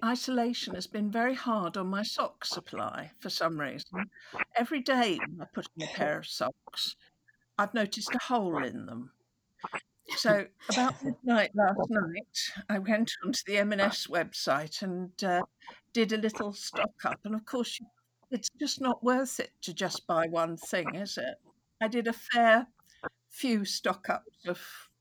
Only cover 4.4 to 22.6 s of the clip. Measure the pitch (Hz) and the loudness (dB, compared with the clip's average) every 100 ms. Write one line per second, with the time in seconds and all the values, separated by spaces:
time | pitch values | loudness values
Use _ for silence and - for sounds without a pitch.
4.4 | - - 240 302 254 254 233 165 151 165 | -2 0 0 0 2 4 4 2 -4 -8
5.4 | - - - 160 156 - 151 156 156 - | -10 -10 -8 -8 -8 -2 -2 -2 -4 -4
6.4 | 110 - - - - - _ _ _ _ | -4 -4 -10 -6 -6 -6 _ _ _ _
7.4 | _ - 202 233 208 220 - 247 - 240 | _ -2 0 2 0 -2 -4 -4 0 0
8.4 | 185 151 127 117 98 117 123 _ _ _ | 2 0 -2 -6 -10 -10 -12 _ _ _
9.4 | _ _ - - - _ - - 226 208 | _ _ -10 -10 -10 _ -8 0 4 4
10.4 | - _ - 220 254 - 277 240 247 233 | 2 _ -2 2 2 0 -6 -2 2 4
11.4 | 196 208 196 202 - 214 165 175 - - | 4 4 4 4 2 2 0 -4 -8 -6
12.4 | - 202 - 208 190 214 233 - - 247 | -6 -6 -2 -2 2 2 2 0 -2 -2
13.4 | - 202 208 202 202 - - 175 156 - | 2 2 4 4 2 2 -2 0 0 -2
14.4 | - 139 151 - 190 180 180 - 190 175 | 0 2 0 -6 -4 -4 -6 -4 0 2
15.4 | 185 _ - - _ 240 214 220 220 - | 0 _ -20 -20 _ 0 2 2 0 -2
16.4 | 208 202 - - 214 - - - 208 220 | -4 -6 -6 -2 -2 -2 -4 -4 -4 -6
17.4 | - 254 226 - - _ _ _ _ 247 | -4 -4 -4 -6 -12 _ _ _ _ -4
18.4 | - - 294 - 262 240 240 254 262 - | -4 -4 -4 0 0 2 4 4 2 -4
19.4 | - _ - 160 185 - - 165 165 165 | -8 _ -10 -4 -4 -2 0 2 2 2
20.4 | 165 165 - 185 156 170 202 - 127 - | 0 -2 -4 -2 -2 -4 -6 -6 -6 -8
21.4 | _ _ _ _ 220 240 226 226 - 240 | _ _ _ _ 0 0 0 -4 0 6
22.4 | 226 226 | 8 8